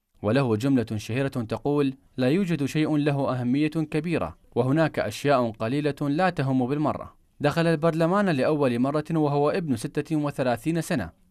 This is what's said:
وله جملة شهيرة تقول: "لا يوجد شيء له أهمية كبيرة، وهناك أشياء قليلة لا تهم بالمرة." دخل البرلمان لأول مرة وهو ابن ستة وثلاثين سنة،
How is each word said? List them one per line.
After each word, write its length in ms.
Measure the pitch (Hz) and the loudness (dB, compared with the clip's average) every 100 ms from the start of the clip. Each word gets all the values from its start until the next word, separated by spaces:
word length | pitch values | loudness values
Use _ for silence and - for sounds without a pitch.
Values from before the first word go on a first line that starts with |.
| _ _ | _ _
وله 340 | 104 123 135 107 | 0 2 2 0
جملة 300 | 135 135 110 107 | 2 2 0 -4
شهيرة 320 | - 117 135 | -4 -4 -4
تقول: 640 | 131 110 110 143 147 139 131 _ - | -4 -6 -4 0 2 0 -2 _ -2
"لا 140 | 127 | 2
يوجد 340 | 165 190 160 | 2 0 0
شيء 320 | 135 156 156 151 | 0 0 0 2
له 440 | 147 139 135 127 | 2 0 0 0
أهمية 280 | 120 135 151 | 0 0 0
كبيرة، 680 | 160 151 156 160 151 82 - _ | -2 -2 -4 -2 -2 -4 -8 _
وهناك 440 | - 127 151 156 - | -2 2 2 2 0
أشياء 520 | - 104 139 135 120 | -4 -2 2 2 2
قليلة 440 | 110 113 139 147 - | -2 -4 -2 -2 -2
لا 300 | 147 147 185 | -2 0 0
تهم 360 | 175 135 131 123 | 0 0 0 0
بالمرة." 480 | 147 147 - - - _ _ | 0 -2 -4 -8 -18 _ _
دخل 260 | 139 151 170 | 0 2 2
البرلمان 640 | 160 165 165 165 190 196 | 2 2 2 2 2 2
لأول 500 | 147 127 151 135 120 | 2 2 2 2 2
مرة 260 | 131 151 151 | 0 0 0
وهو 400 | 160 147 143 147 | 0 2 2 2
ابن 260 | 190 165 120 | 0 -2 -2
ستة 400 | 147 151 143 156 | -2 -6 -2 -2
وثلاثين 640 | 147 139 127 117 156 170 | -2 -2 -2 0 -2 -4
سنة، 300 | 156 156 82 - _ | -2 -4 -4 -10 _